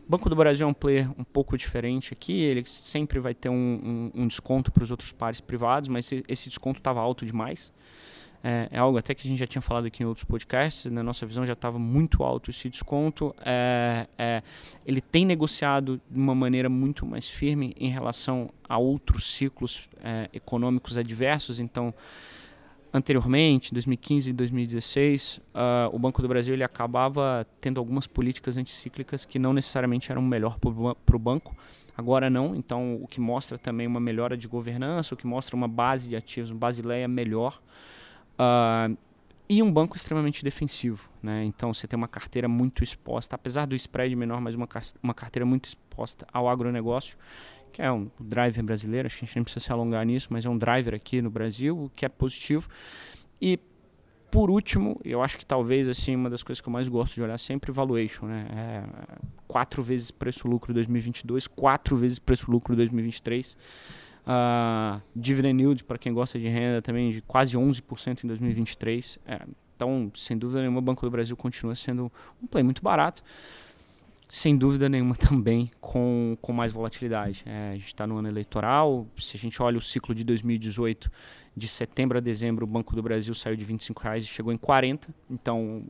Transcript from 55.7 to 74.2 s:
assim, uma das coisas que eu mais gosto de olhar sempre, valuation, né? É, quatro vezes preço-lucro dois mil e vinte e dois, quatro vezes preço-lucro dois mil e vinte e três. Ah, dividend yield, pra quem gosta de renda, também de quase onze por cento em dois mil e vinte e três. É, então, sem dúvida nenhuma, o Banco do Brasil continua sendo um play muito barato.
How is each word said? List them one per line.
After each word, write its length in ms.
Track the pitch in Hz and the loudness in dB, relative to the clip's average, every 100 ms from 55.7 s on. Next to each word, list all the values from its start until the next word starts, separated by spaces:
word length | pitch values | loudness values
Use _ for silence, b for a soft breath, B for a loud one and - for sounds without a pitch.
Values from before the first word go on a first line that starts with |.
| 135 131 | 4 2
assim, 260 | 123 - | 0 0
uma 160 | 127 127 | 0 0
das 140 | 120 | -4
coisas 160 | - 123 | -8 -8
que 80 | - | -6
eu 60 | |
mais 160 | 120 127 | -4 0
gosto 260 | 120 120 - | 0 -2 -2
de 60 | |
olhar 160 | 113 117 | -4 -4
sempre, 340 | - 135 143 | -4 -4 -4
valuation, 540 | 135 135 117 110 - 107 | -2 0 2 0 -4 -8
né? 200 | 110 107 | -6 -6
É, 640 | 110 113 107 104 107 - - - - - | -8 -8 -8 -10 -14 -16 -14 -14 -14 -4
quatro 340 | 123 123 - | -2 -2 -2
vezes 300 | 120 127 117 | -2 -2 -4
preço-lucro 640 | - 123 - 123 120 - | -8 -6 -4 -2 -2 0
dois 120 | 117 113 | 0 2
mil 140 | 120 | 0
e 20 | |
vinte 200 | 113 117 | -2 -6
e 60 | 117 | -4
dois, 200 | 127 - | -4 -4
quatro 480 | - 139 139 - 131 | 2 4 4 4 2
vezes 240 | 123 123 | 2 2
preço-lucro 560 | - 127 - 120 - 117 | 2 0 4 2 2 2
dois 160 | 117 | 2
mil 120 | 117 | 2
e 20 | 113 | -2
vinte 120 | - | -4
e 60 | |
três. 320 | - 120 127 - B B B B B B - | -4 -4 -6 -12 B B B B B B 0
Ah, 720 | 127 120 120 117 110 110 101 - 117 | 2 4 4 2 2 0 -4 -8 -4
dividend 480 | 120 135 135 131 | 0 2 4 6
yield, 220 | 135 131 - | 6 4 0
pra 120 | 117 | -8
quem 160 | 123 | -2
gosta 240 | 117 120 120 | 0 0 -2
de 120 | 113 | -2
renda, 320 | 117 120 117 | 0 2 0
também 280 | 110 117 120 | 0 0 0
de 120 | 110 | -2
quase 340 | - 131 131 120 | 0 4 4 4
onze 260 | 135 127 | 4 2
por 200 | - 120 | -2 -8
cento 240 | - 127 120 | -6 -6 -4
em 20 | |
dois 140 | 113 | -2
mil 100 | 120 | 0
e 20 | |
vinte 180 | 117 113 | 0 -2
e 60 | - | -4
três. 400 | 110 117 - - - | -2 -2 -4 -12 -12
É, 200 | 107 - - _ - | -12 -12 -18 _ -4
então, 340 | 123 135 107 | -2 0 -2
sem 240 | - - 113 | -6 -4 -4
dúvida 220 | 120 131 | -2 0
nenhuma, 200 | 131 127 | 0 2
o 20 | |
Banco 240 | 127 127 123 | 0 0 0
do 40 | |
Brasil 280 | 120 117 120 | 0 -2 -2
continua 360 | 123 - 117 | -6 -4 -6
sendo 380 | 117 - 123 123 - B B | -6 -4 -4 -4 -8 B B
um 40 | 247 | -4
play 180 | 220 127 | 2 4
muito 160 | 131 | 4
barato. 420 | 190 156 156 - - B B B B B B B B - | 2 4 2 0 -14 B B B B B B B B -20